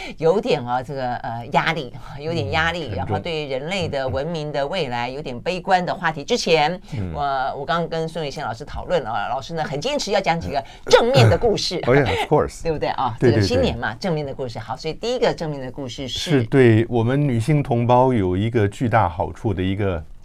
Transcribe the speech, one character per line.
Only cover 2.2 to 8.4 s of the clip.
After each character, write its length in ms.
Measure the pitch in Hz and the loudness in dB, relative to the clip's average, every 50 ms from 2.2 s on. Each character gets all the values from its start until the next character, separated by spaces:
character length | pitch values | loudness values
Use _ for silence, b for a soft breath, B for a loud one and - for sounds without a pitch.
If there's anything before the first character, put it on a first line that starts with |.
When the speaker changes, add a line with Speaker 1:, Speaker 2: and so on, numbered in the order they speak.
| 147 160 170 | -6 -4 -4
Speaker 1:
点 180 | 165 143 135 | -2 -2 0
压 200 | 151 160 160 165 | 0 0 0 0
力， 180 | 170 175 151 117 | 0 -2 -6 -6
Speaker 2:
嗯， 60 | - | -6
Speaker 1:
然 120 | - - | -6 -4
后 120 | - 104 - | -2 -4 -4
对 260 | - 175 160 156 151 | -4 -4 -4 -4 -4
人 200 | 135 135 127 143 | -4 -4 -4 -4
类 200 | 165 196 196 165 | -4 -4 -2 -2
的 200 | - 143 135 135 | -2 -2 -2 -2
文 180 | 131 131 135 143 | -2 -2 -2 -2
明 260 | 165 175 156 147 151 | -2 -4 -6 -6 -4
的 140 | 147 143 139 | -2 -2 -2
未 220 | 143 185 190 151 | -2 -2 -2 -2
来 220 | 127 120 120 120 123 | -2 -2 -4 -4 -4
有 120 | 131 143 | -6 -8
点 160 | 151 143 123 120 | -8 -8 -10 -6
悲 200 | 113 170 180 180 | -4 -4 -4 -4
观 260 | 175 202 190 180 175 | 0 2 2 2 2
的 80 | 151 135 | 0 -4
话 180 | - - 165 | -2 -2 -2
题 120 | 160 170 143 | -2 -4 -2
之 140 | - 165 | -2 -2
前， 420 | 160 - 185 165 160 147 156 180 180 - - 147 | 0 2 4 4 4 4 2 0 -4 -8 -8 -6
Speaker 2:
嗯。 180 | 113 95 87 80 | -6 -6 -4 -4
Speaker 1:
我， 80 | 147 143 139 135 135 131 135 92 131 | -4 -2 -2 -2 -2 -2 -4 -4 -4
我 60 | 143 | -4
刚 140 | 165 165 170 | -2 -2 -2
刚 80 | 165 | -2
跟 200 | - 165 160 160 | -2 -4 -4 -4
孙 160 | 160 165 175 156 | -4 -6 -6 -6
维 60 | 139 | -6
新 140 | - 160 | -6 -6